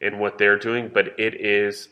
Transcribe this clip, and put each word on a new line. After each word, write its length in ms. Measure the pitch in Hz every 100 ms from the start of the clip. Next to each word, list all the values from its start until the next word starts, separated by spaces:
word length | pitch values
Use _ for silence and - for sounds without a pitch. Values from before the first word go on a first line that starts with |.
and 180 | 101 101
what 180 | 104 -
they're 220 | 101 104
doing, 320 | 113 120 113
but 240 | 107 101 -
it 160 | 110 -
is 460 | 107 101 101 101 -